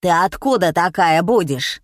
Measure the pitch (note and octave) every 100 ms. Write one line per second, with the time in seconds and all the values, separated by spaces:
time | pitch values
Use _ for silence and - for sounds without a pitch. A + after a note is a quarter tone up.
0 | F3+ E3+ F#3 - - B3+ F3 D3+ F3 F3
1 | F3 D#3+ F3 A#3 E3 C3+ - -